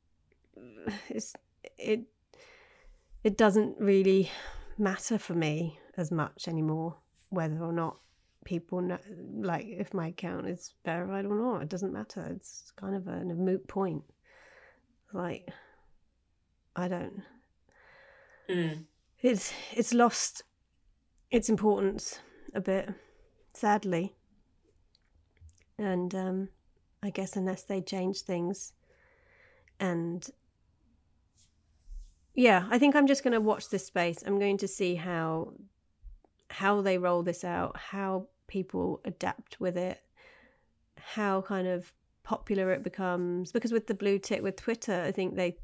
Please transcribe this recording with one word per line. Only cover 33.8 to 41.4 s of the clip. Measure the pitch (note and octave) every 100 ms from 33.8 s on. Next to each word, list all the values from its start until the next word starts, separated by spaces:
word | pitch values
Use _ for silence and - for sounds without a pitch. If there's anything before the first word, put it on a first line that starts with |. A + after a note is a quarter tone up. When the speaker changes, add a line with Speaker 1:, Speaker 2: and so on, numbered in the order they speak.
| -
Speaker 1:
space. | - E3+ E3 -
I'm | G3+
going | G3+ G3
to | G3
see | - F3+ E3+
how, | F3+ E3+ D#3+ D#3+ - - G3 _ _ _ - - _ _ -
how | - G3+ G#3
they | G3 F#3
roll | F3+ F3
this | F3 E3+
out, | F3+ F3 F3 -
how | - G3 F#3+ F#3+ F#3+ _ -
people | F#3+ F#3 F3+ F3+ -
adapt | - - - - - -
with | F3+ F3
it, | F3+ - _ _ - - - _ _ _ _ -
how | - A3 G3+ F#3+